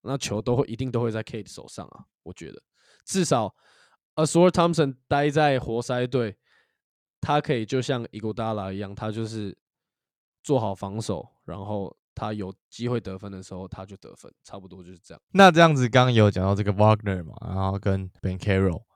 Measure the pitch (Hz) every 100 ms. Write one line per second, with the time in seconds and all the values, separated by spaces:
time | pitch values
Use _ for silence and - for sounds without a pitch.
0 | 107 135 - 104 110 120 - 110 131 117
1 | 117 110 110 110 - - - - 87 -
2 | - _ - 92 78 - _ _ _ _
3 | - 190 170 127 104 _ _ _ _ _
4 | _ - 156 165 180 175 170 165 139 127
5 | _ 143 147 143 147 131 120 113 - 123
6 | 123 127 110 - _ _ _ _ _ _
7 | _ _ - 147 - 127 107 131 120 127
8 | 117 120 107 107 113 107 95 95 98 98
9 | 107 107 110 110 101 - _ _ _ _
10 | _ _ _ _ - 131 107 95 98 104
11 | 110 85 - _ - 87 98 104 95 -
12 | _ - 107 107 95 98 _ - 120 120
13 | 95 95 101 98 92 92 92 - 95 98
14 | - - - _ - 101 92 95 87 92
15 | _ - _ 185 190 160 165 143 123 127
16 | 127 113 104 90 95 101 101 98 107 107
17 | 104 92 80 - - 92 95 98 101 98
18 | 95 _ 95 92 107 95 95 - _